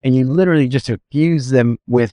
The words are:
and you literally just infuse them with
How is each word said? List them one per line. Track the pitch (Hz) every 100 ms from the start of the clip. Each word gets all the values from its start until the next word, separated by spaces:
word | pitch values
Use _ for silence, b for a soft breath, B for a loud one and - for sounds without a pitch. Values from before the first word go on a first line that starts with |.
and | 131
you | 127 127
literally | 156 185 160 131
just | 131 -
infuse | 110 _ 143 160 165 127
them | 131 120 117 -
with | 120 113